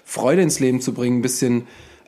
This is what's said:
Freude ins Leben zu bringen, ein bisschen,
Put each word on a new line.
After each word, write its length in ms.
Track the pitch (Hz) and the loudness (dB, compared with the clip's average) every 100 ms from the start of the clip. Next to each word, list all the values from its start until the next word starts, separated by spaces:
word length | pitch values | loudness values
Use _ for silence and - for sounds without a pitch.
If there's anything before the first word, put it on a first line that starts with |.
| - | -12
Freude 360 | - 123 175 | -4 0 2
ins 180 | 170 - | 2 2
Leben 200 | 131 127 | 0 0
zu 120 | 127 | -2
bringen, 260 | 120 123 123 | -4 -2 0
ein 20 | |
bisschen, 460 | 123 - 127 120 120 - - - | -2 -2 0 0 -2 -16 -20 -20